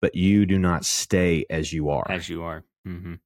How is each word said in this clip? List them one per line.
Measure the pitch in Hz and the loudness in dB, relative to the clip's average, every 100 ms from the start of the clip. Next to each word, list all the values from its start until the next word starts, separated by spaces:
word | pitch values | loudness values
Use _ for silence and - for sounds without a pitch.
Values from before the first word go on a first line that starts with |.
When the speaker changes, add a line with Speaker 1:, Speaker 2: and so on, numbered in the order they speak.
Speaker 1:
but | - 82 | 0 2
you | 92 101 101 | 4 6 4
do | 95 | 4
not | 90 85 - | 2 0 -2
stay | - - 95 90 82 - | -4 0 2 2 2 -2
as | 82 78 | -4 -4
you | 82 73 | -4 -2
are. | 71 - | -2 -2
Speaker 2:
As | 92 82 | -6 -6
you | 82 | -10
are. | 85 80 - _ - | -8 -10 -14 _ -14
Mm-hmm. | 90 90 85 | -12 -12 -14